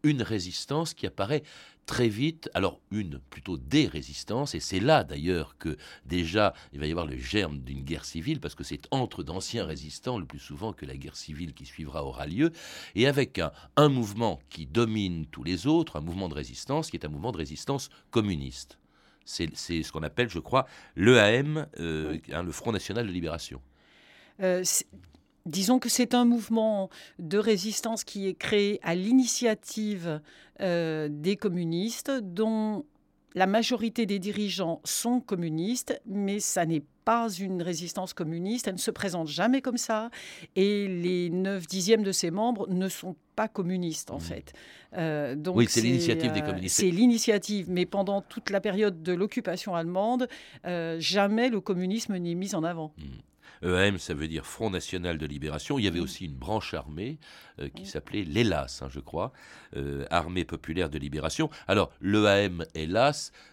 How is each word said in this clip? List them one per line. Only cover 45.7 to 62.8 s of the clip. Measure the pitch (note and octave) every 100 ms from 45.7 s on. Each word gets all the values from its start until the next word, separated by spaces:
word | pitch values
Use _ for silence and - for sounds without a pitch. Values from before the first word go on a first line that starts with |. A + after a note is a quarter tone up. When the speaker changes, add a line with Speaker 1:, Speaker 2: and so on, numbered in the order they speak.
| -
Speaker 2:
c'est, | A2
Speaker 1:
l'initiative | - - - -
des | G#2
Speaker 2:
euh, | G2
Speaker 1:
communistes. | F#2+ F#2 -
Speaker 2:
c'est | F#3+
l'initiative, | F3 A#3+ A#3 - G#3 G3+ G#3 E3+
mais | F3+ F3+
pendant | G3+ F#3+ G3
toute | - - -
la | G3
période | G#3 F#3+ G#3 E3+
de | D#3+
l'occupation | F3 G#3 - G3 F3 - E3+
allemande, | E3 F#3 G#3+ B3 B3 - - - -
euh, | F3 E3 E3
jamais | D#3+ F#3+ G3+ A3 B3+
le | A3
communisme | - F3+ F#3 A3 - F#3+
n'est | E3+ E3+
mis | G3
en | F#3+ D#3+
avant. | E3+ D#3 -
Speaker 1:
Mmh. | D2 C2 - _ - -
E | E2+ F2+
A | G2+
M, | F#2+
ça | -
veut | D#2 D#2
dire | D#2 -
Front | - A2
National | F#2 - F#2 F2 E2
de | D2+
Libération. | C#2+ D2+ D2+ - C#3
Il |
y | G2+
avait | E2+
Speaker 2:
Mmh. |
Speaker 1:
aussi | E2+ - F2+
une |
branche | C2+ C2 A2 -
armée, | D#2+ C#2+ D2+ A2 D3+ - - - -
euh, | C#2+
qui | -
Speaker 2:
Mmh. | F#3+
Speaker 1:
s'appelait | - - G#2
l'E | F2 E2
L | A#2
A | D#2+ C2+
S, | -
hein, | C2+
je | C#2+
crois, | - D2+ A2 - - - - -
euh, | C#2 C#2 C#2
Armée | E2+ D#2+ F2+ E2
Populaire | D#2+ - E2 E2
de | D2+
Libération. | C#2+ D2 D#2 - D#3 - -
Alors, | G2+ E2+ -
l'E | F#2+ G#2 G#2
A | G2
M | G2+ F2 -
et | D#2+